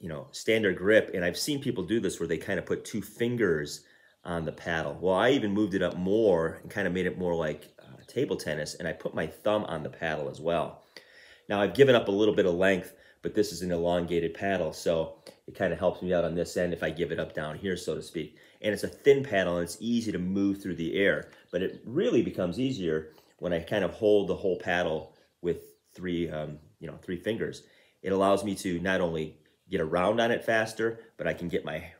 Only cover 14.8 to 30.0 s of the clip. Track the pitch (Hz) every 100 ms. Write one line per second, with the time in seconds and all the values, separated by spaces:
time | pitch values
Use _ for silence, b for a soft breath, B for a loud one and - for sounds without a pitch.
14.8 | 92 82 78 - B B - - 92 82
15.8 | 90 - 90 87 85 85 85 95 87 82
16.8 | 80 78 80 80 78 82 76 76 95 87
17.8 | - 76 - 85 - - b b 104 101
18.8 | 95 - 139 139 131 98 90 87 85 -
19.8 | 113 120 107 92 90 98 98 98 92 85
20.8 | 82 98 95 76 - B B 90 92 -
21.8 | - 147 240 127 95 - 87 85 135 104
22.8 | 85 78 - B B B 87 85 - 107
23.8 | 85 - 107 104 90 85 95 87 92 87
24.8 | 85 78 - b b _ - - - -
25.8 | _ - 90 85 82 78 76 76 - -
26.8 | 80 - - 90 107 110 78 - - b
27.8 | b b 92 95 98 95 101 95 95 85
28.8 | 95 92 85 80 78 - b b - 92
29.8 | 78 87